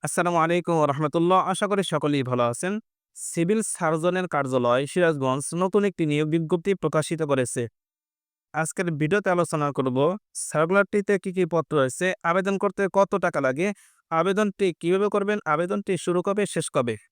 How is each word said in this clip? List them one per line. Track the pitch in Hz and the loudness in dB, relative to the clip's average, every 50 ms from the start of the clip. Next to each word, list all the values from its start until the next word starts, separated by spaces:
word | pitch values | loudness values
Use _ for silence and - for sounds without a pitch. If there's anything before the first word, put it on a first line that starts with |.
| - | -8
আসসালামু | 147 - - 175 180 175 170 160 | -4 -2 0 0 2 2 2 2
আলাইকুম | 165 170 175 170 - 170 | 4 2 0 0 0 2
ওয়া | 160 151 | 2 2
রাহমাতুল্লাহ। | 143 135 139 156 147 - 170 170 175 185 185 156 180 | 2 2 0 -2 0 0 2 2 4 4 2 2 0
আশা | 185 - 208 | -2 -2 0
করি | 190 202 196 185 - 170 | 0 0 0 0 -2 -2
সকলেই | 147 160 147 147 143 131 | -2 0 0 0 0 0
ভালো | 127 127 123 120 117 | 0 0 0 2 0
আছেন। | 120 - - 180 208 214 - _ _ _ _ _ _ | 0 -2 -4 -4 -4 -6 -8 _ _ _ _ _ _
সিভিল | - - - - 170 170 170 214 220 208 - - | -14 -12 -8 -2 -2 0 2 2 0 0 -2 -6
সার্জনের | - 180 156 160 165 156 180 180 185 185 170 - | -2 0 0 0 2 0 0 0 0 -4 -2 -2
কার্যালয় | 147 139 131 127 127 123 120 120 127 143 | -2 0 0 0 2 2 4 2 2 0
সিরাজগঞ্জ | 139 - 185 180 165 160 143 131 131 127 139 139 - - | 0 0 2 2 2 2 0 0 0 0 -2 -4 -6 -2
নতুন | 170 185 190 - 208 202 202 | -2 -2 2 2 2 2 2
একটি | 180 - 170 151 | 0 0 0 0
নিয়োগ | 147 147 156 156 | 2 0 0 0
বিজ্ঞপ্তি | 156 170 165 151 180 175 165 202 196 | 0 -2 0 0 -2 -2 0 -2 -2
প্রকাশিত | - - 156 - 160 147 - 170 156 160 | 0 -2 0 0 0 0 0 -4 -4 0
করেছে। | 143 143 131 127 120 - 131 120 113 _ _ _ _ _ _ _ _ _ _ _ _ _ _ _ _ - | 0 0 0 0 -2 -2 -6 -6 -6 _ _ _ _ _ _ _ _ _ _ _ _ _ _ _ _ -6
আজকের | 151 160 156 - - 185 175 165 139 | -4 -4 -4 -4 -4 -2 -2 -2 -2
ভিডিওতে | 151 151 185 208 196 196 180 | 0 0 0 0 2 2 2
আলোচনা | 175 170 - - 156 147 143 135 | 2 0 0 0 -2 -2 -2 0
করব | - 131 131 123 131 139 160 185 208 _ _ _ - - | 0 -2 0 2 2 2 2 0 -2 _ _ _ -12 -10
সার্কুলারটিতে | - - 151 160 165 190 202 196 - - 208 196 - 202 185 - | -4 0 0 2 4 4 2 2 2 0 -2 0 2 0 0 0
কি | 196 175 | -4 -2
কি | 190 180 170 175 | -2 -2 0 0
পদ | 165 147 _ 156 | -2 -2 _ 2
রয়েছে, | 151 135 131 - - 180 185 180 _ - | 2 2 2 0 -2 -2 -2 -2 _ -2
আবেদন | 170 170 190 185 196 196 | 0 0 2 0 0 -2
করতে | 185 202 202 - - 202 185 - | 0 -2 -2 -2 0 -2 0 4
কত | 196 196 - - 190 175 | 2 2 4 2 0 0
টাকা | 175 - 156 | 0 0 2
লাগে, | 139 131 131 143 180 208 202 _ - _ _ _ _ _ | 0 0 0 0 -2 -4 -4 _ -14 _ _ _ _ _
আবেদনটি | 165 160 170 185 196 196 214 208 - _ 202 185 160 _ | 0 0 2 2 2 2 0 0 0 _ -2 -2 -2 _
কিভাবে | - 165 180 190 208 208 | -2 0 0 2 0 0
করবেন, | 202 208 196 196 208 208 - 160 151 | 0 0 0 0 -2 -4 -2 -2 0
আবেদনটি | 151 175 180 202 202 196 - 190 | 0 0 -2 -2 -4 -4 -4 -4
শুরু | 165 - - 175 180 | -4 -2 0 -2 0
কবে, | 175 202 196 208 208 - | 0 0 0 0 -2 -2
শেষ | - 170 151 - _ | -2 -6 -6 -2 _
কবে। | 147 123 120 110 107 _ _ | -2 -2 -2 -4 -6 _ _